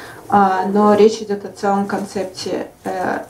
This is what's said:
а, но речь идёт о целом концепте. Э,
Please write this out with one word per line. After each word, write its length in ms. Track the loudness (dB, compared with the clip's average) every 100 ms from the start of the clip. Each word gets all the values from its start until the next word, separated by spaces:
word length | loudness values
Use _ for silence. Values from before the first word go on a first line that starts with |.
| -18 -18 0
а, 380 | 2 4 2 0
но 280 | 4 4
речь 280 | 6 6 4
идёт 200 | -4 -8 -8
о 20 |
целом 380 | -6 -2 0 -2
концепте. 800 | -4 -6 -6 -8 -8 -8 -6 -8 -12
Э, 360 | -8 -6 -4 -6 0